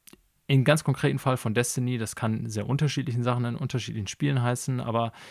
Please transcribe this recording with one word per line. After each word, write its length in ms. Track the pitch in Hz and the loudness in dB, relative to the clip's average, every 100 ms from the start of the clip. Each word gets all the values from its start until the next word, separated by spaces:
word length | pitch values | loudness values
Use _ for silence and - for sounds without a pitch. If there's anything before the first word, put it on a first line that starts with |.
| - - _ _ - | -20 -20 _ _ 2
im 180 | 135 | 4
ganz 200 | 123 151 | 6 4
konkreten 340 | - 131 147 135 | 2 2 2 2
Fall 200 | - 127 | 0 0
von 160 | 117 | 0
Destiny, 420 | 110 120 - 123 123 | 0 0 0 -2 -2
das 200 | 110 - | -4 -2
kann 340 | 113 110 113 | -2 0 -2
sehr 180 | 107 101 | -4 -2
unterschiedlichen 540 | 139 151 143 127 120 | 0 0 -2 -2 0
Sachen 240 | 120 123 120 | 0 0 0
in 100 | 120 | -2
unterschiedlichen 520 | 127 123 110 110 95 | -4 -4 -4 -6 -6
Spielen 340 | - 143 139 | -2 0 2
heißen, 360 | 120 123 - 127 | 2 0 -2 -4
aber 340 | 120 113 117 - - | -2 0 -2 -4 -18